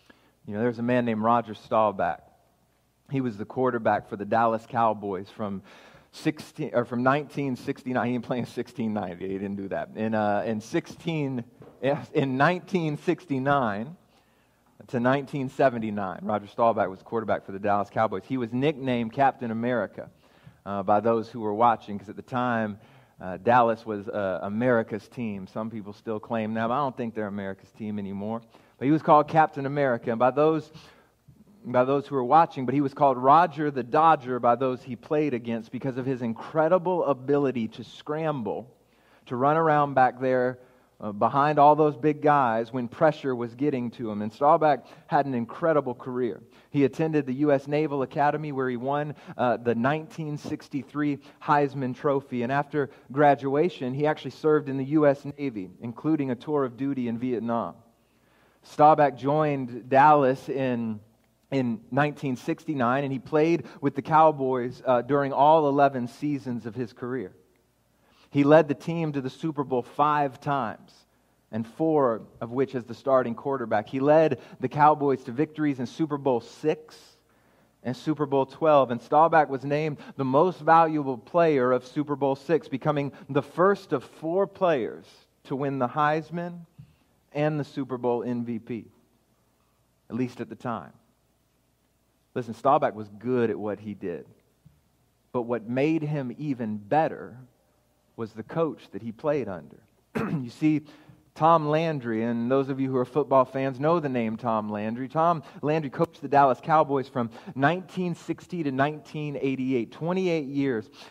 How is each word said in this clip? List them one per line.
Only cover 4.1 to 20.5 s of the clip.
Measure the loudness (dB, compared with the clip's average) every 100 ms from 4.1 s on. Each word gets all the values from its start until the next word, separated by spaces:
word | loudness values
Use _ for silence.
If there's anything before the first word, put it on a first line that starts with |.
| -10
the |
Dallas | -2 2 2 0 -4
Cowboys | 0 0 0 -4 -6 -8
from | -10 -8 -8 -12 -20 -20 -20 _
sixteen, | -6 -4 -4 -10 -10 -2
or | -2
from | -2 0
nineteen | 2 2 -2 -6 -4
sixty-nine. | -6 -6 -8 -4 -2 0
He |
didn't | -2
play | -4 -6
in | -6
sixteen | -8 -10 -6 -4
ninety. | -4 -6 -8 -8
He | -6
didn't | -6 -8
do | -6
that. | -6 -8
In, | -6 -2 0
uh, | 0 0
in | -2 -6
sixteen, | -4 -6 -6 -12 -6 -4 -4 -6 -10 -18 -20 -6 -4 -4 -4
in | -2 -2 2
nineteen | 0 0 -2 -2 -2 -4
sixty-nine | -2 -4 -2 -4 0 2 0 -4 -8 -14 _ _ _ _ _ _ _ _ -6
to | 0
nineteen | 2 0 0 -6 -6
seventy-nine, | 2 2 2 -6 -4 -6 -8
Roger | -4 -4 -4
Staubach | 0 2 2 -2
was | -4
quarterback | -6 -6 -2 -4 -4
for |
the | -6
Dallas | -2 0 -2
Cowboys. | -2 -2 -2 -6
He | -6
was | -4
nicknamed | -2 -2 -2 -4 -4 -4
Captain | 0 0 0 -6
America, | -4 -2 -2 -4 -8 -18 _ _ _ -20